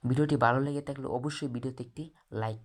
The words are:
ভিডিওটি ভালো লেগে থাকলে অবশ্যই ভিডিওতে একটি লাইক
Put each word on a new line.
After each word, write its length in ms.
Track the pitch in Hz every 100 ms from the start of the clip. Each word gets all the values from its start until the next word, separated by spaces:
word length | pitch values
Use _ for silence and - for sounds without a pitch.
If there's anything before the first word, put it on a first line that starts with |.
| 123
ভিডিওটি 280 | 127 151 147
ভালো 240 | 117 127
লেগে 200 | 143 143
থাকলে 260 | 143 135 131
অবশ্যই 400 | 123 143 143 143
ভিডিওতে 360 | 120 131 127
একটি 280 | 123 - 156 - _
লাইক 280 | 107 110 110